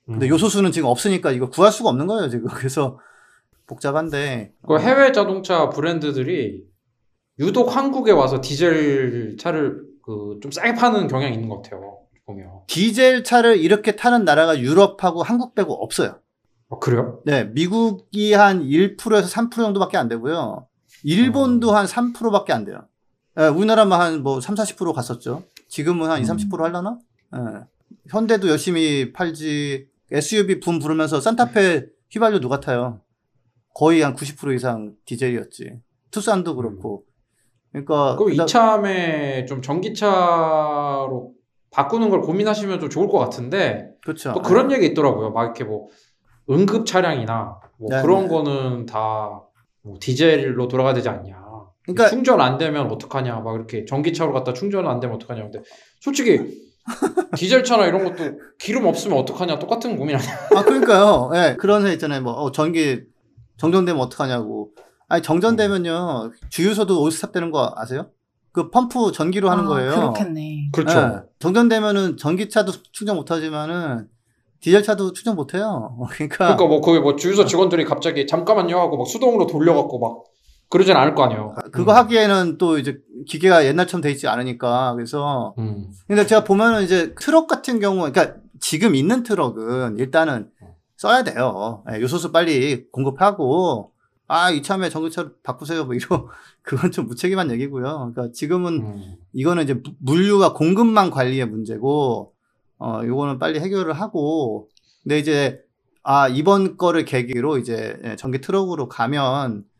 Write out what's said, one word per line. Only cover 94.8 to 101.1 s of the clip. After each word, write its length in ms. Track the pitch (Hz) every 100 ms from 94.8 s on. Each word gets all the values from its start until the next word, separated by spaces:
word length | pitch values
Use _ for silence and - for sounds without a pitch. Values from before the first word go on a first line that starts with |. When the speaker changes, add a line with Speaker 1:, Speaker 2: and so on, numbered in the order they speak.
| 175
Speaker 1:
전기차로 400 | 160 160 175 151 -
바꾸세요." 420 | - - 151 165 135
뭐, 80 |
이런 320 | 120 - 156 - - -
<laughs> 160 | _
그건 300 | - 131 175
좀 140 | 175 117
무책임한 420 | 123 185 190 156
얘기고요. 640 | 117 139 135 131 151 120
그러니까 180 | 123 120
지금은 420 | - 151 180 175 156
Speaker 2:
음. 360 | 107 101 92 - _
Speaker 1:
이거는 320 | 127 151 175
이제 100 | 139
무-, 80 | 123 - -
물류와 560 | 131 165 202 196 180
공급망 560 | - 160 196 226 214 180